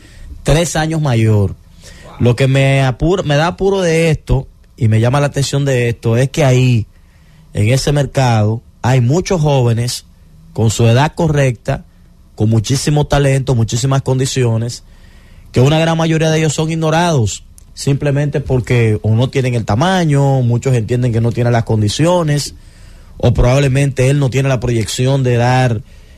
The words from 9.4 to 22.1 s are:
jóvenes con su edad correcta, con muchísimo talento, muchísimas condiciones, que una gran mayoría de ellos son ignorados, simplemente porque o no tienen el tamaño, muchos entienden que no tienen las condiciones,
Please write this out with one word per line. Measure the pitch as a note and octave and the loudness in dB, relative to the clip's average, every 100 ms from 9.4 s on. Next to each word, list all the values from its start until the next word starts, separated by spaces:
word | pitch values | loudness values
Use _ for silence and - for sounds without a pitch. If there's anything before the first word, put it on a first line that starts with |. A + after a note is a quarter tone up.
jóvenes | D3 C#3 A#2+ A2+ A#2+ - - - - - - | 2 2 2 0 -4 -8 -14 -20 -20 -20 -14
con | - A2 | -2 -2
su | - A2+ | 2 2
edad | A#2+ D#3 - | 4 2 0
correcta, | E3 D3 C3+ A#2 - C#3 - - - - - - | 0 2 0 -2 -6 -8 -10 -20 -20 -20 -20 -4
con | A2 | 0
muchísimo | A2+ G2 C3+ D#3+ D3 D3 | 0 0 -2 0 0 0
talento, | C#3+ C#3 C3+ B2+ A#2+ | 0 2 0 0 0
muchísimas | A2 B2 C3+ C#3 | 0 -2 -2 -2
condiciones, | C3+ C3 C3 C3 A#2+ A2+ A#2 - - - - - - - - | -2 -2 -2 -2 -2 -2 -4 -10 -18 -20 -20 -20 -20 -20 -6
que | B2 | 2
una | C3+ D#3+ | 2 2
gran | E3 E3 | 0 0
mayoría | E3 D#3+ D#3+ | 0 0 0
de | D#3+ | 0
ellos | D#3 | 0
son | D#3 D#3+ | -2 -4
ignorados, | E3 D#3+ D#3+ F3 D3 G#2 - - - - | -2 0 0 0 0 -2 -6 -16 -20 -20
simplemente | - - C#3 D3 C#3 D3 D3 | -8 -4 -2 0 -2 -2 -4
porque | C3+ C3 - B2 A2+ G#2+ | -2 -4 0 0 2 0
o | G#2+ A2+ | 0 0
no | C#3+ | 0
tienen | C#3 B2+ | 0 -2
el | A#2+ G#2 | -2 -2
tamaño, | A2 F3 F#3+ E3 C#3 C#3 C3+ | 0 0 0 2 2 2 2
muchos | A#2+ A#2+ C3+ B2+ | 0 0 0 -2
entienden | G#2 B2+ B2 | 0 -2 0
que | A2+ | 0
no | A#2 | 0
tienen | A2+ A#2+ | 0 0
las | A#2+ | 0
condiciones, | - A2 G2+ - D#3+ | 0 0 0 0 2